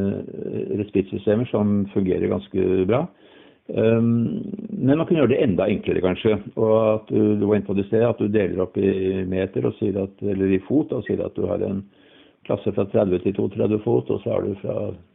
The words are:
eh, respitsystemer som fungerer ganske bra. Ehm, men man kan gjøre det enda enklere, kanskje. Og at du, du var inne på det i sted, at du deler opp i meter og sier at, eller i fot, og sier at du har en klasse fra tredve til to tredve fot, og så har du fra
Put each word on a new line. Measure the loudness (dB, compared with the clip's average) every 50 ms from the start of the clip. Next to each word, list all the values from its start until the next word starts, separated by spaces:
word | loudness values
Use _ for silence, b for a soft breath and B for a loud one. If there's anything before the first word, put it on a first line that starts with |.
| 2 -2 -2 -4
eh, | -8 -10 -10 -10 -8 -8 -6 -6 -6 -4 -4 -4 -4
respitsystemer | 0 0 0 0 0 -4 -4 0 0 2 2 0 0
som | 0 0 2 2 2 0 0 -2 -2
fungerer | -2 0 0 0 0 0 0
ganske | 0 -2 -4 -4 -2 0 2 2 2 2 2 2
bra. | 2 0 0 -4 B B B B B B B B B B _ -6 -2
Ehm, | 2 2 4 4 4 4 2 2 2 0 -2 -2 -4 -6 -8 -10 -10 -10 -10
men | -6 0 2 2 2 2
man | 2 2
kan | 2 2
gjøre | 4 4 4
det | 2 2 2
enda | 2 2 2
enklere, | 0 0 0 -2 -2 0 0 0
kanskje. | 0 0 2 2 2 2 2 -2 -6 -4 -2
Og | 2 2 4 4 4 2
at | 2 0 -2 -2
du, | 0 2 4 4 4 2
du | 2 2
var | 2 2
inne | 0
på | 0 -2 -2
det | -2 0
i |
sted, | 2 2 2
at | 2 2 0
du | -2 0
deler | 2 2 0 0 0 -2 -4 -2
opp | 0 0
i | 2 2 2 2 0 -2 -2 -2 -4
meter | -2 -2 -2 -2 -2 -2 -2 -2
og | -2 -2 -2
sier | -2 -2 -2 -2 -4
at, | -6 -6 -6
eller | -6 -4 0 0 2 2 2
i | 2 0 0
fot, | 0 0 0 0 -4
og | -6 -4 -2
sier | -4 -2 -4
at | -4 -4 -4
du | -2 -2
har | -2 -2 -2
en | -4 -4 -6 -8 b b b b b b b b b b b
klasse | -6 -4 -4 -2 -2 -4 -2
fra | -2 -2 0
tredve | 0 0 2 2 0 0
til | 0 -2 -2 -2
to | -2 -4 -2
tredve | -2 0 0 0 0 0
fot, | 0 0 0 0 -2
og | -4 -4 -2
så | -2 -2
har | -2
du | -2 -4 -6 -6 -6
fra | -6 -4 -4 -4 -6 -8 -12 -16 _